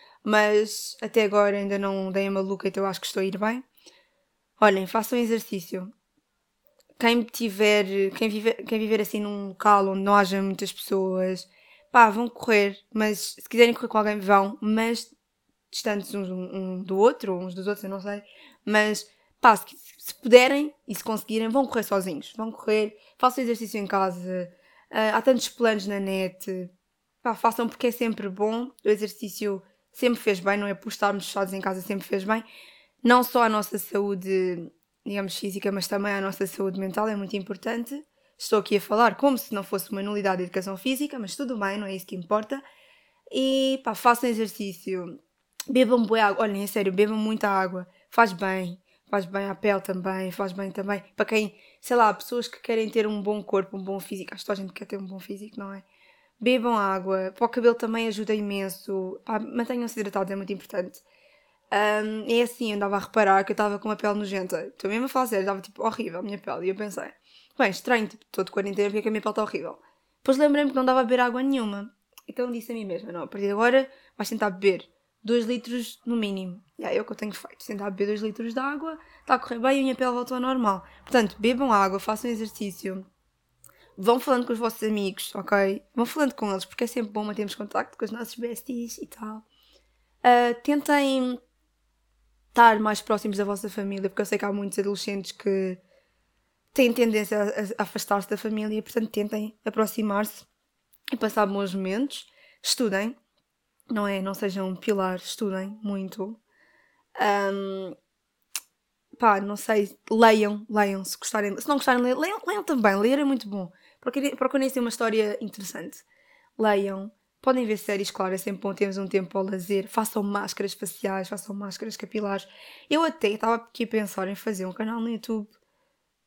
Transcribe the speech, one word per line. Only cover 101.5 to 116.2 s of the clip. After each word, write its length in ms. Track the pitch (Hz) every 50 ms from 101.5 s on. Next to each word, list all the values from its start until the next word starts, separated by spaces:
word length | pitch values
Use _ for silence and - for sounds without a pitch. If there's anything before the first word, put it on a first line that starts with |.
| 196 202 202 190 180
momentos. 520 | 196 190 185 190 226 277 285 - - - - _ _ - - _ _ -
Estudem, 540 | - - - 254 214 185 190 208 226 269 - _ _ _ _ _ _ _ _ _ _ _ _ _ -
não 160 | 233 208 208
é? 140 | 202 196 190
Não 140 | 190 196 196
sejam 340 | 190 220 196 180 196 190 190
um 80 | 185
pilar, 400 | 180 - - 214 196 190 185 185
estudem 640 | 180 - - - - 226 202 190 190 190 196 214 214 220
muito. 560 | 202 202 196 190 185 - 220 190 208 226 - _ _ _ _ _ _ _ _ _ _ _ _ _ _ - -
Ahm, 760 | 208 208 202 202 202 196 202 196 196 196 190 190 190 180 - - _ _ _ _ _ _ _ _ _ _ - - - _ _ _ _ _ _ _ _ _ - -
pá, 220 | 240 226 202 196
não 160 | 196 202 208
sei, 420 | 202 - - 220 208 208 196 - - _ -
leiam, 560 | 226 220 226 226 226 220 208 202 208 208 214 -
leiam, 360 | 214 208 208 202 196 190 190
se 140 | - - -
gostarem, 400 | - - - 214 208 202 196 -
se 100 | - -
não 80 | 294
gostarem, 260 | 269 - 277 247 247 247
leiam, 160 | 247 254 277
leiam, 220 | 311 370 415 440 -
leiam 180 | - 415 415 -
também, 320 | - 311 247 214 202 196
ler 220 | 196 208 240 269 285
é 60 | 294
muito 240 | 277 269 233 - 202
bom. 220 | 202 202 185 170 - _ _ _ _ _
Procurem, 340 | - 254 - 277 262 285 269
procurem 320 | - 262 262 - 277 269 262
ser 120 | 262 262
uma 80 | 240 233
história 480 | 226 - 233 220 208 220 214 208 208 -
interessante. 580 | 233 208 - 208 196 175 - - 165 185 - - - _ _ _